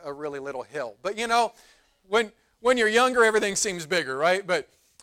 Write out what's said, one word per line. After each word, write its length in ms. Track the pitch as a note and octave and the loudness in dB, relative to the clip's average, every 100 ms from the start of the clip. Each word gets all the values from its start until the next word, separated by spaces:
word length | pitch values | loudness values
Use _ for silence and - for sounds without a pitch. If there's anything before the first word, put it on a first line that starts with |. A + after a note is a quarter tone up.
| D#3+ | -12
a 60 | |
really 260 | C#3+ D3+ C#3+ | -10 -10 -8
little 240 | C#3 C3 | -10 -10
hill. 340 | A2+ C#3+ A#2+ G2+ | -10 -8 -10 -8
But, 160 | F#3 G#3+ | -8 -6
you 80 | A#3 | 0
know, 260 | A#3 A3+ - _ _ _ _ F#3 | 0 0 -4 _ _ _ _ _
when, 240 | G#3+ G#3+ - _ _ | 0 0 -8 _ _
when 180 | A#3 B3+ | 0 2
you're 100 | G#3+ | 2
younger, 360 | A3+ B3+ B3+ | 4 4 4
everything 320 | A3 G#3+ G#3 G3 | 4 4 0 -2
seems 280 | G#3+ F3 | -4 -4
bigger, 320 | D3+ F3 C3 C3 | -4 -2 -2 0
right? 280 | E3 F#3+ | 2 0
But, 240 | F#3 E3+ - _ _ _ | 0 -4 -4 _ _ _